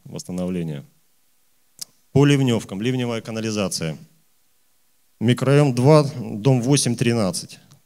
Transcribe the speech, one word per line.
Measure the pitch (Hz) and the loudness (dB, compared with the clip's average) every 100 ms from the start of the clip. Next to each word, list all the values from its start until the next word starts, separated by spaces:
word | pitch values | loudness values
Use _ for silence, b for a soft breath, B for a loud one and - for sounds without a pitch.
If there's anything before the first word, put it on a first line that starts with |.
восстановление. | - 90 - 90 90 90 82 71 - _ _ _ _ _ _ _ _ _ - _ _ | -18 -16 -12 -8 -6 -6 -8 -10 -16 _ _ _ _ _ _ _ _ _ -20 _ _
По | 135 143 | 2 4
ливневкам, | 143 131 113 - 98 | 4 2 0 -4 -6
ливневая | 120 127 120 113 | -4 -4 -4 -6
канализация. | 117 110 110 107 92 - 82 76 - _ _ _ _ _ _ _ _ _ _ _ | -8 -8 -6 -4 -4 -4 -8 -8 -16 _ _ _ _ _ _ _ _ _ _ _
Микрорайон | 110 139 131 143 143 | 0 0 2 4 4
два, | 120 131 156 143 127 | 2 6 6 4 -4
дом | 107 110 117 131 | -10 -2 2 2
восемь, | 117 143 123 117 | 2 2 0 0
тринадцать. | 117 117 95 85 - - _ - | 0 0 -2 -4 -12 -20 _ -20